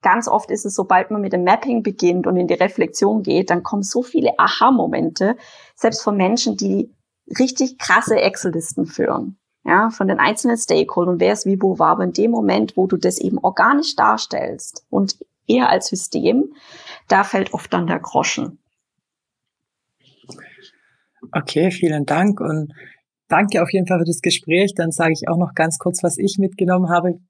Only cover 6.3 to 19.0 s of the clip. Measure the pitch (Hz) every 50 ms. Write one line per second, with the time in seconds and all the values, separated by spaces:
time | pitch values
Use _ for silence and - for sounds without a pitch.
6.3 | 226 240 - 247 208 196 196 196 190 196 - - _ _ _ _ _ _ _ -
7.3 | - - 262 254 254 - 269 254 254 - - - 185 208 202 - 220 - - 196
8.3 | 185 - - 190 160 165 165 - - - - 165 - - 175 - - - - -
9.3 | 196 _ _ _ _ _ _ - 170 190 214 226 226 - 202 190 190 - - -
10.3 | 226 - - 240 233 226 - - - - - - - 180 175 180 180 170 180 190
11.3 | 208 196 - 190 196 190 196 190 185 170 170 165 160 - 185 180 170 - 208 233
12.3 | 233 233 214 196 180 208 - - - - 190 190 190 175 - 180 180 - - 185
13.3 | - - - 190 190 - 180 226 285 285 320 - - - - 220 220 220 - -
14.3 | - - - - - - - - - - _ _ - 196 196 190 - _ - _
15.3 | _ _ _ - 220 254 247 254 - 185 - - - 190 - - - - - -
16.3 | 220 262 294 - - - - - - - - - - - _ _ 202 190 - -
17.3 | - 196 196 - - 180 - - - 180 175 165 175 - - - - - - -
18.3 | - - 120 - - _ _ _ _ _ _ _ _ _